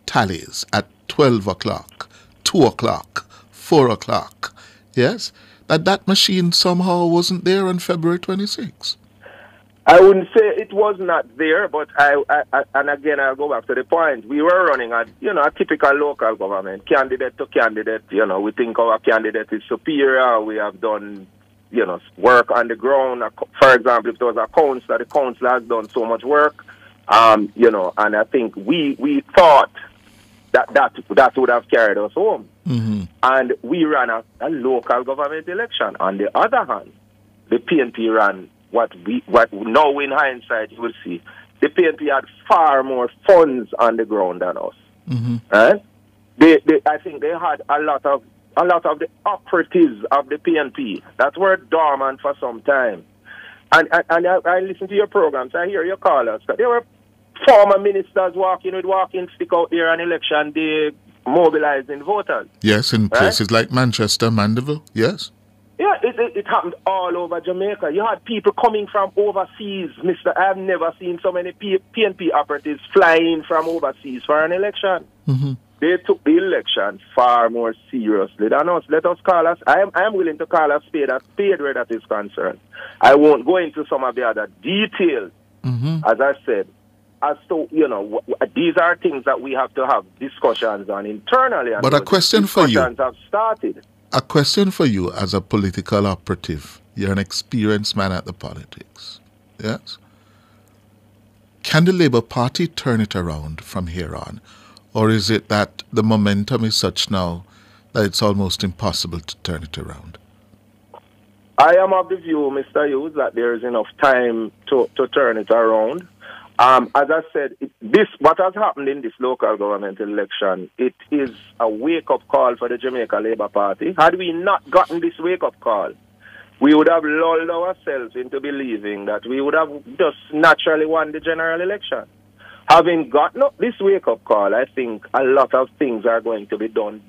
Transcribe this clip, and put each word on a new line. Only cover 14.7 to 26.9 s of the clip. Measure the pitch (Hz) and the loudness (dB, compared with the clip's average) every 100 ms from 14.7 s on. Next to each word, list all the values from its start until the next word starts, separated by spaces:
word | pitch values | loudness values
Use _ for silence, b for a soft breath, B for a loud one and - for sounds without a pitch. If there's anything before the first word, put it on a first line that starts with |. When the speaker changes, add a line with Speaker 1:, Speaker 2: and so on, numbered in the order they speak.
| 131 117 | 0 -2
Speaker 2:
a, | 117 110 _ | -4 -4 _
you | 208 | -4
know, | 190 | 0
a | 147 | -2
typical | - 127 151 143 | -2 -4 2 2
local | 143 147 139 113 107 | 2 0 -2 -4 -2
government, | 98 98 98 98 - | -6 -6 -8 -12 -2
candidate | 143 135 131 127 - | 0 0 -4 -6 -8
to | 139 | -4
candidate. | 143 117 107 107 110 - | 0 0 -2 -6 -8 -4
You | 95 | -2
know, | 107 95 | 0 0
we | 104 | -4
think | 107 117 113 | -2 -2 0
our | 113 110 | 0 2
candidate | - 113 110 110 107 | 2 0 0 -6 -6
is | 107 - | -10 -6
superior. | 113 - 147 139 131 127 113 | -8 -4 0 2 4 2 2
We | 110 107 | -2 -6
have | 104 95 | -6 -6
done, | 110 107 104 101 95 _ _ _ _ | -6 -6 -8 -18 -20 _ _ _ _
you | 117 | -4
know, | 95 85 - - | -2 -4 -12 -4
work | 107 123 117 | 0 0 0
on | 120 117 | -2 -2
the | 110 | -4
ground. | 123 139 131 123 | 0 0 0 -4
A | 110 | -8
co-, | - - - | -10 -14 4
for | 135 | 6
example, | 127 120 120 107 | 6 4 0 0
if | - | -2
there | 123 | -2
was | 113 | -2
a | 110 | -2
councillor, | - 147 127 - 117 | 0 0 -2 -4 -6
the | |
councillor | 120 151 131 117 123 | -2 -2 -4 -2 -2
has | 123 | -2
done | 117 117 107 | -2 -6 -4
so | 127 | -6
much | 113 113 | -4 -4
work, | 120 147 151 - - B B | 0 2 2 -2 -20 B B